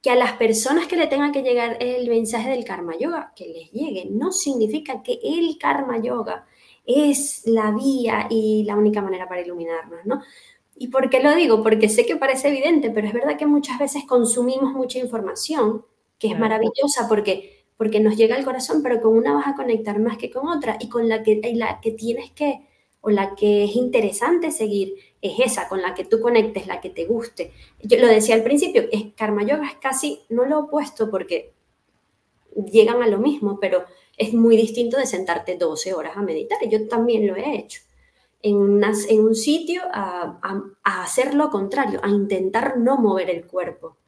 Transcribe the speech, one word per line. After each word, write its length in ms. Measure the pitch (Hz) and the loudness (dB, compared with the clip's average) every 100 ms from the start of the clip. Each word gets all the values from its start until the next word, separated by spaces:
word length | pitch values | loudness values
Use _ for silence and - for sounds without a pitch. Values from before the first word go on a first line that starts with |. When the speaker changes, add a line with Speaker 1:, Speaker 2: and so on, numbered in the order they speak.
Speaker 1:
que 80 | - | 4
a 60 | 247 | 2
las 160 | 233 | 2
personas 520 | - 226 214 262 320 330 | 0 2 2 2 0 0
que 80 | 349 | 0
le 100 | 302 | 0
tenga 240 | 269 294 | 0 0
que 100 | 277 | 0
llegar 340 | 254 240 233 233 | 0 0 0 -4
el 280 | 247 247 240 | -4 -4 0
mensaje 420 | 226 220 226 240 | 0 0 -4 -2
del 140 | 262 | -4
karma 320 | 214 185 175 165 | -4 -10 -8 -6
yoga, 340 | 285 339 - - | -4 -6 -10 -18
que 100 | 170 | -18
les 220 | 165 160 | -16 -14
llegue, 360 | 220 311 190 190 | -8 -6 -6 -6
no 220 | 202 339 | -4 -2
significa 720 | - 285 254 214 302 302 254 | -2 -2 0 0 -2 -6 -10
que 160 | - - | -6 -6
el 340 | - 330 330 311 | -4 -2 -2 -2
karma 420 | - 277 269 226 | -4 -2 -2 -4
yoga 440 | 226 240 208 - _ _ _ _ - | -4 -6 -6 -10 _ _ _ _ 0
es 560 | 262 294 277 - - 226 | 2 4 2 -2 -4 0
la 240 | 226 214 | 2 2
vía 540 | 214 269 262 233 214 220 | 0 -2 -2 -2 -2 -2
y 340 | 226 214 214 | 0 0 0
la 120 | 208 208 | 0 2
única 240 | 214 208 | 2 2
manera 260 | 196 185 180 | -4 -6 -6
para 120 | 180 | -8
iluminarnos, 580 | 175 175 165 165 160 170 190 | -8 -10 -8 -8 -10 -12 -6
¿no? 160 | 269 - - - _ _ | -6 -8 -20 -20 _ _
¿Y 140 | - 247 | -14 -4
por 220 | 262 262 | -2 2
qué 120 | 262 | 4
lo 120 | 285 | 4
digo? 280 | 320 311 220 | 4 4 4
Porque 260 | 220 214 214 | 4 4 4
sé 180 | 226 240 | 4 2
que 100 | 330 | 0
parece 320 | 269 269 285 | 0 0 0
evidente, 420 | 277 285 320 240 | 0 2 2 2
pero 160 | 214 208 | -2 -2
es 40 | |
verdad 240 | 226 277 294 | -2 -2 0
que 100 | 302 | 2
muchas 320 | 294 285 247 | 2 0 -4
veces 260 | 285 285 - | -4 -4 0
consumimos 680 | 247 226 247 247 262 269 | 2 2 0 0 0 -2
mucha 260 | 269 247 254 | -2 -6 -4
información, 880 | 247 226 190 - - 302 214 220 - _ _ _ | -6 -6 -6 -6 -4 0 0 -2 -10 _ _ _
que 100 | 214 | -4
es 40 | |
Speaker 2:
Claro. 40 | 214 | -2
Speaker 1:
maravillosa 680 | 220 220 226 - 285 269 220 | 0 0 0 0 -2 -2 0
porque, 560 | 208 208 190 - _ _ _ | 0 0 -4 -6 _ _ _
porque 240 | 220 208 | -2 2
nos 160 | 214 214 | 2 4
llega 200 | 220 254 | 2 2
al 80 | |
corazón, 380 | 262 247 - 311 | -2 -4 -2 0
pero 180 | 269 226 | 0 2
con 160 | 226 226 | 4 4
una 180 | 269 | 4
vas 140 | 285 277 | 0 -2
a 60 | 277 | -4
conectar 420 | 247 220 214 202 | -2 -2 -2 0
más 180 | 233 226 | -2 -2
que 120 | 240 | -8
con 160 | 254 302 | -6 -4
otra, 280 | 320 254 - | -4 -4 -6
y 80 | 220 | -6
con 200 | 240 226 | -2 0
la 140 | 220 | 0
que, 180 | 220 214 | 2 0
y 120 | 233 233 | 0 -4
la 240 | 220 - | -4 -4
que 100 | 226 | -6
tienes 380 | 220 220 247 - | -6 -6 -6 -8
que, 280 | - 294 269 _ _ _ _ | -4 -4 -4 _ _ _ _
o 100 | 214 | 0
la 240 | 208 196 | 0 0
que 300 | - 208 208 | 0 2 4
es 100 | 202 233 | 2 0
interesante 720 | 247 247 208 - 254 349 - | 2 2 0 0 2 2 0
seguir, 420 | - 220 202 190 - _ _ | -2 -2 -2 -4 -8 _ _
es 180 | 196 - | -8 0
esa, 280 | 247 - 175 | 0 0 -4
con 140 | 190 | -4
la 120 | 180 | -4
que 100 | 185 | -6
tú 160 | 185 226 | -2 0
conectes, 460 | 240 240 214 190 185 | 4 2 2 -4 -8
la 140 | 185 | -10
que 100 | 185 | -10
te 160 | - 165 | -10 -4
guste. 460 | 226 233 - 165 - - _ | -4 -4 -10 -12 -14 -20 _
Yo 160 | 208 233 | 2 6
lo 80 | 240 | 8
decía 280 | 214 214 226 | 8 6 2
al 60 | |
principio, 400 | 226 285 359 - 226 | 4 2 4 2 0
es, 220 | 208 - - | -4 -6 -6
Karma 260 | 214 208 | -2 0
Yoga 220 | 208 302 277 | 0 -2 -4
es 80 | - | -4
casi, 420 | 269 262 294 285 _ | -4 -2 -4 -6 _
no 160 | 233 262 | -2 0
lo 140 | 302 | 0
opuesto 500 | 294 302 294 - 220 | 0 -4 -4 -4 -4
porque 420 | 196 - 170 - _ _ _ _ _ _ _ _ _ _ - 196 | -4 -4 -6 -8 _ _ _ _ _ _ _ _ _ _ -8 2
llegan 320 | 220 214 240 | 6 6 4
a 40 | 233 | 2
lo 120 | 196 | 2
mismo, 400 | 254 285 208 196 | 0 0 -4 -2
pero 240 | 190 185 - - _ _ | 0 -2 -2 -20 _ _
es 180 | 214 | 0
muy 220 | 233 226 226 | 4 6 6
distinto 400 | 220 233 233 262 | 4 0 -2 0
de 100 | 262 | -2
sentarte 500 | 185 185 170 - 175 | -4 -4 -4 -4 -2
doce 380 | 170 147 190 | -2 -2 -6
horas 220 | 185 - 202 | -6 -6 -6
a 60 | |
meditar, 360 | 196 156 - - | -4 -4 -4 -4
y 60 | 220 | 0
yo 200 | 214 214 | -2 0
también 380 | 233 233 226 202 | 0 2 2 0
lo 100 | 185 | -2
he 200 | 277 247 | -4 -6
hecho, 260 | - - _ _ _ _ _ _ | -8 -20 _ _ _ _ _ _
en 140 | 208 202 | 0 2
unas, 500 | 202 202 208 208 - | 4 4 4 0 2
en 160 | 220 | 4
un 100 | 220 | 6
sitio 480 | 220 - 320 330 349 370 | 4 2 0 0 -6 -6
a, 480 | 277 196 180 165 - | -6 -6 -6 -8 -8
a, 200 | 196 196 196 - | -8 -8 -10 -6
a 180 | 202 185 | -4 -4
hacer 300 | 180 - 269 | -4 0 0
lo 160 | 285 294 | 2 0
contrario, 500 | 208 196 262 254 196 | -2 -4 -2 -2 -2
a 60 | 202 | 0
intentar 680 | 202 196 190 185 220 269 262 | 0 2 0 0 0 -2 0
no 180 | 233 269 | 2 4
mover 320 | 220 190 180 | 2 2 -2
el 160 | 170 - | -4 -6
cuerpo. 500 | 180 170 165 165 _ | -8 -8 -10 -20 _